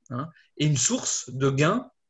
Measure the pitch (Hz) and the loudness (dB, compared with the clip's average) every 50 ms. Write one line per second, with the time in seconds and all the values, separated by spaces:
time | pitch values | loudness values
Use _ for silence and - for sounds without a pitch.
0 | _ - 120 127 151 165 - _ _ _ _ - 147 151 147 123 - - 233 262 | _ -10 -8 -8 -8 -10 -12 _ _ _ _ -2 0 2 2 2 2 0 0 -2
1 | - - - - - - - 131 139 135 135 135 151 165 208 254 254 - _ _ | -2 -4 -4 -6 -6 -8 -4 0 0 0 2 2 2 2 2 0 -4 -8 _ _
2 | _ _ | _ _